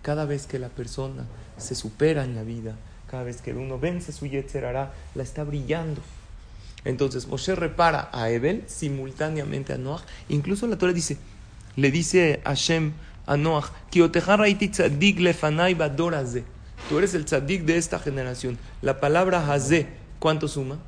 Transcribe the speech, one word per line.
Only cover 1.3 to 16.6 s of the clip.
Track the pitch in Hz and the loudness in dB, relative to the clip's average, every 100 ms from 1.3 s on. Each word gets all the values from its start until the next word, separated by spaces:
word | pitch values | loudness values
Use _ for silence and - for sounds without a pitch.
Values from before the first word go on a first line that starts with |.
| 113 - - | -12 -16 -14
se | - | -8
supera | 127 110 - 151 151 | -8 -8 2 4 4
en | 127 | 0
la | 120 | -4
vida, | 110 117 113 110 - - - | -6 -8 -8 -10 -16 -18 -12
cada | 127 | -8
vez | 123 120 | -8 -8
que | - | -8
uno | 123 131 127 | -6 -6 -2
vence | 156 180 - | -2 -2 -8
su | - 139 | -8 -6
Yetzer | 139 135 143 | -4 -4 -6
Hará, | 127 127 135 - - | -4 -4 -4 -8 -12
la | - | -8
está | 127 - | -8 -6
brillando. | 151 147 127 156 160 143 - - - - - - - - | -4 -4 -2 -2 -2 -6 -8 -16 -16 -18 -16 -18 -16 -10
Entonces, | 139 127 139 131 - | -4 0 0 0 -6
Moshe | 135 - | -6 -2
repara | 190 165 - 170 156 - | 0 -2 4 4 4 -2
a | 127 113 | -2 0
Evel, | 117 139 214 208 | 2 2 0 -6
simultáneamente | - 151 139 131 131 156 156 143 139 139 | -6 -4 -4 -6 -4 -4 -2 -4 -6 -4
a | 131 | -6
Noach. | 127 160 - - - | -6 -8 -10 -16 -2
Incluso | 147 143 202 240 | -2 0 0 0
la | 220 | 2
Torah | 180 | 2
dice, | 175 165 143 - - - - - - | 2 -2 -6 -8 -18 -18 -18 -10 2
le | 139 | 2
dice | 151 165 185 170 143 | 4 4 6 6 4
Hashem | - 139 - 165 156 156 - - - | 0 0 2 2 2 -4 -14 -16 0
a | 143 | 2
Noach, | 156 156 139 - - | 4 2 0 -12 0
"Ki | 175 | 6
oteja | 165 170 165 202 | 8 6 6 6
raiti | 208 202 208 | 6 4 2
tzadik | - - 143 202 180 | 2 2 6 6 6
lefanai | 175 170 156 151 180 | 4 4 2 4 4
bador | 175 151 139 170 | 4 0 0 0
hazeh". | 160 127 120 120 - | 0 -2 -4 -6 -16